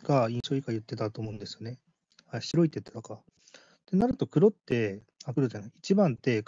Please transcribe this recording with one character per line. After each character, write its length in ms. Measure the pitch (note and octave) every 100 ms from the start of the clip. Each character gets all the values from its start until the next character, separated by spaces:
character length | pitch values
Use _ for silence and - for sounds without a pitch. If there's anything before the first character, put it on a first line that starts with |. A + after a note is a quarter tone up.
が 260 | - C#3 A2+
印 120 | A#2+
象 120 | - C3+
い 40 |
い 20 |
か 100 | C3+
言 100 | A2+
っ 20 |
て 120 | - A2
た 160 | A2
と 100 | A2
思 100 | A2
う 20 |
ん 40 | G#2+
で 80 | G2+
す 100 | -
よ 60 |
ね。 180 | A2 B2 _ _ _ _ _
あ、 120 | A#2
白 240 | - D#3+ E3
い 20 |
っ 20 |
て 100 | -
言 20 |
っ 20 |
て 80 | -
た 100 | A#2+
か。 120 | - G#2+
っ 40 | _ _ _ - _ _ _
て 100 | F#3
な 120 | A#3+
る 100 | B3
と 100 | B2+
黒 220 | D#3 G#3
っ 20 |
て、 520 | - - A#2+ G#2+ G2+ _ _
あ、 100 | -
黒 140 | C3 C3
じ 100 | G#2+
ゃ 40 |
な 60 | G2
い。 40 | _
一 160 | -
番 200 | G3 F3+
っ 20 | A#2
て 260 | - A2